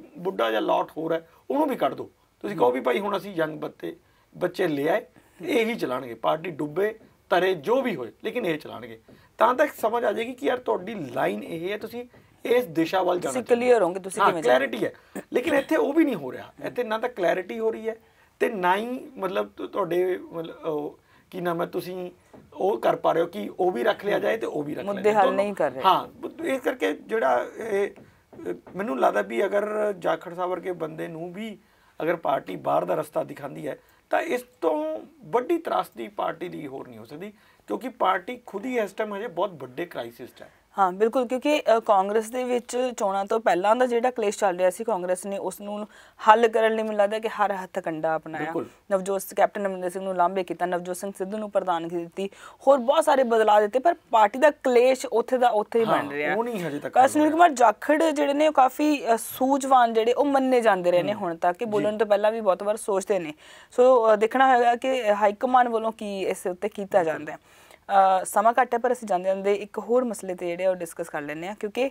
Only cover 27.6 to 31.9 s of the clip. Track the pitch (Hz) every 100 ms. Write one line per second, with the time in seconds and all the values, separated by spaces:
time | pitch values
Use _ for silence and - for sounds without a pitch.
27.6 | 226 196 202 - - _ _ - 339 175
28.6 | - 175 208 262 226 208 202 226 196 202
29.6 | 208 214 208 190 170 165 175 170 180 180
30.6 | 180 175 160 160 170 160 175 175 220 196
31.6 | _ _ _